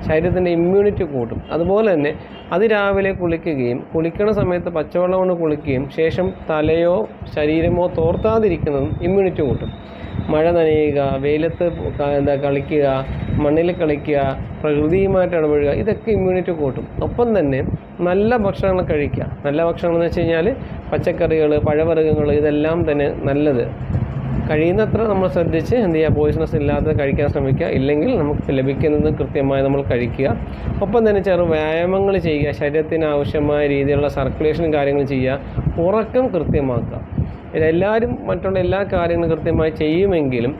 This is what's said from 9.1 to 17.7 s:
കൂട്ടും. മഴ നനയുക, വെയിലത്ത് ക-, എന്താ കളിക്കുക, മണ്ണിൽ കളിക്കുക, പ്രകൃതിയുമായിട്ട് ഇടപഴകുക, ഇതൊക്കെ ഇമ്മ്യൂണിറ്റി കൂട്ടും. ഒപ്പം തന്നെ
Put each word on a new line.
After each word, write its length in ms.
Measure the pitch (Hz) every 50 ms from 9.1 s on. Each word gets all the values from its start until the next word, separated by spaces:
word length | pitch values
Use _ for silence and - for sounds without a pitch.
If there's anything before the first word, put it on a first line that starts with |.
| 185 196 196 185 165 156 156 127
കൂട്ടും. 220 | 113 - 139 - - - - - - - - - - - - - 151
മഴ 120 | 151 156 170 175
നനയുക, 440 | 170 165 156 156 156 151 151 143 143 139 139 135 135 135
വെയിലത്ത് 420 | 143 151 151 160 165 160 - 180 175 165 - - - - -
ക-, 120 | 147 143 147 143
എന്താ 160 | 139 143 143 139 143
കളിക്കുക, 440 | 143 139 139 139 143 160 151 143 139 135 131 135 - - - - - - - 147
മണ്ണിൽ 260 | 147 147 160 170 175 175 180
കളിക്കുക, 400 | 175 151 147 143 147 147 147 143 139 135 135 - - - - -
പ്രകൃതിയുമായിട്ട് 760 | - 151 147 143 151 156 170 190 196 196 196 190 180 170 175 165
ഇടപഴകുക, 320 | 156 151 151 147 143 143 143 -
ഇതൊക്കെ 280 | - 214 202 208 - 226 214 196
ഇമ്മ്യൂണിറ്റി 360 | 190 185 185 185 180 190 175 160
കൂട്ടും. 260 | 147 135 123 - 113 - - - -
ഒപ്പം 220 | 156 - - 240 240 220 196
തന്നെ 220 | 156 143 135 131 151 -